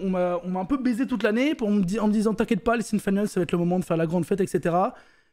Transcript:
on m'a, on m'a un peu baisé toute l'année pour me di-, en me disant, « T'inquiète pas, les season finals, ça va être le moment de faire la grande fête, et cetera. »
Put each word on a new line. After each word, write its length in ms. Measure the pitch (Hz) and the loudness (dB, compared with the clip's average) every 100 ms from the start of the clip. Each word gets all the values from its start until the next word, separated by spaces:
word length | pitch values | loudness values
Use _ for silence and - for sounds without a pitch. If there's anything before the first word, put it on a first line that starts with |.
on 80 | 190 | 0
m'a, 300 | 185 180 175 | 0 0 -2
on 60 | 180 | -4
m'a 120 | 185 | -4
un 40 | 185 | -2
peu 120 | 277 | 0
baisé 280 | 247 226 262 | 0 0 -2
toute 160 | 226 | 0
l'année 320 | 220 226 294 | 0 2 0
pour 160 | 311 208 | 0 0
me 140 | 208 | 2
di-, 160 | 175 214 | 0 0
en 80 | 214 | 2
me 60 | |
disant, « 200 | 214 214 208 | 2 0 0
T'inquiète 280 | 214 214 | 0 2
pas, 120 | 233 233 | 2 0
les 60 | |
season 160 | - 208 | 0 -2
finals, 280 | 202 196 208 | 0 0 0
ça 120 | 190 | -2
va 40 | |
être 80 | 170 | 0
le 80 | 175 | 0
moment 180 | 175 180 | 2 0
de 80 | - | 0
faire 120 | 165 | -2
la 100 | 165 | 0
grande 180 | 175 147 | 0 0
fête, 160 | 165 | -2
et 60 | 180 | 0
cetera. » 480 | - 175 175 226 - - _ _ | 0 0 0 0 -4 -20 _ _